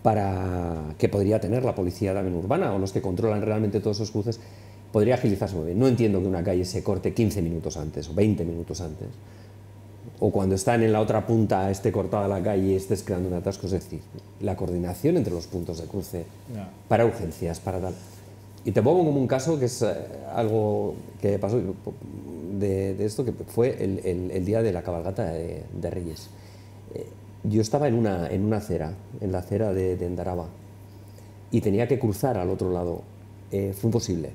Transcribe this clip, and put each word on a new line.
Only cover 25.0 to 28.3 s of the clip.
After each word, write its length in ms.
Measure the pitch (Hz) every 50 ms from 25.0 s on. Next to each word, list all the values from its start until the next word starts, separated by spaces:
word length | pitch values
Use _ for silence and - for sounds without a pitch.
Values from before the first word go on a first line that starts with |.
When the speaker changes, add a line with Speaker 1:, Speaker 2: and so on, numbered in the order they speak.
| 82 90 98 98 113
Speaker 1:
de, 380 | 87 82 80 82 85 82 78 - 80 90 92
de 80 | 82 85
Reyes. 400 | 85 92 87 85 80 - - - - - - - - - - - - - - - -
Eh, 120 | - - - - - - - - - -
yo 180 | 107 104 110
estaba 280 | 110 107 - 143 147 143
en 60 | 113
una, 340 | 120 117 107 95 87 85
en 160 | 71